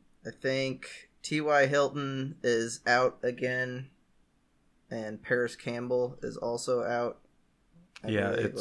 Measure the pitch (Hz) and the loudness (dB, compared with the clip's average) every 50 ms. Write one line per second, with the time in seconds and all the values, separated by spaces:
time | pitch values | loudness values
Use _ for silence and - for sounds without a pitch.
0 | _ _ _ _ - - - - - 135 131 135 135 131 131 - - - - - | _ _ _ _ -12 -12 -8 -4 -2 -2 0 0 0 -2 -4 -6 -10 -14 -16 -18
1 | - - _ _ - - 151 156 151 151 147 143 135 135 143 143 143 - 135 143 | -20 -20 _ _ -6 -4 -2 0 2 4 6 6 6 6 6 4 4 2 0 -2
2 | 139 135 135 135 135 139 156 - - 123 117 113 113 117 113 - - 120 120 123 | -4 -2 -2 -4 -4 -6 -6 -2 2 2 2 2 2 -2 -6 -4 2 4 4 6
3 | 127 127 - - - 123 123 - 127 127 127 127 127 127 127 127 131 - - _ | 4 4 2 0 -2 -2 -2 -2 -2 -2 0 -2 -2 -2 -4 -8 -10 -12 -18 _
4 | _ _ _ _ _ _ _ _ _ _ _ _ _ _ _ _ _ - 117 113 | _ _ _ _ _ _ _ _ _ _ _ _ _ _ _ _ _ -10 -8 -8
5 | 107 107 110 110 - - 127 123 120 117 - - - 135 120 120 123 123 127 123 | -6 -8 -8 -8 -2 0 0 0 0 0 -4 -8 -8 -6 -6 -6 -4 -2 0 0
6 | 123 123 - - 127 120 117 - - 117 120 117 - 127 123 120 110 - 120 120 | 0 -2 -4 -8 -10 -10 -8 -6 -4 -4 -4 -4 -2 0 0 0 0 0 0 0
7 | 120 117 - - _ _ _ _ _ _ _ _ _ _ _ - - _ - - | -2 -2 -4 -8 _ _ _ _ _ _ _ _ _ _ _ -20 -20 _ -20 -10
8 | - 110 110 101 101 98 104 104 113 101 - 110 | -4 -2 0 2 2 2 2 0 0 0 -2 -4